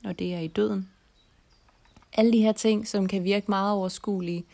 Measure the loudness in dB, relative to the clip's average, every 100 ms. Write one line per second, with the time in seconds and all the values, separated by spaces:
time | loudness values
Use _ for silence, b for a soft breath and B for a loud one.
0 | -10 -6 -6 -6 -4 -2 -2 -2 -6 _
1 | _ _ _ _ _ _ _ _ _ _
2 | _ 2 4 6 4 4 2 2 0 -2
3 | 0 0 0 0 0 0 0 0 -2 -6
4 | -6 -4 -4 -6 -10